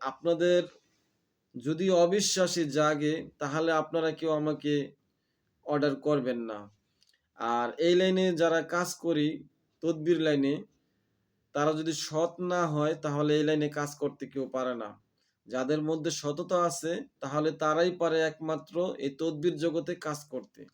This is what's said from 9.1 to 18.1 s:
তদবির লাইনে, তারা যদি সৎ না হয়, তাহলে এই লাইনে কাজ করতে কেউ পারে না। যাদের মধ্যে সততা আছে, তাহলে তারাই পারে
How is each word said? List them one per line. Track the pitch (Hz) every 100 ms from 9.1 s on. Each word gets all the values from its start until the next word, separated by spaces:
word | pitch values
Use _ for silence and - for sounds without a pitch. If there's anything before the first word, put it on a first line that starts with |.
| 156 151 165 - _ _ _
তদবির | 160 156 156 165
লাইনে, | 156 143 135 156 208 _ _ _ _ _ _ _ _
তারা | 143 147
যদি | 156 160
সৎ | 151 - 156 170 170
না | 180 180 170
হয়, | 151 151 160
তাহলে | 151 143 151 151
এই |
লাইনে | 151 156 147
কাজ | 147 147 -
করতে | 143 139 131
কেউ | 135 131
পারে | 131 127 120
না। | 107 104 _ _ _ _ -
যাদের | 123 127 151
মধ্যে | 151 160 156
সততা | 160 147 151 180 180
আছে, | 170 165 160 180 277 _
তাহলে | 139 147 156
তারাই | 156 156 156 180
পারে | 180 170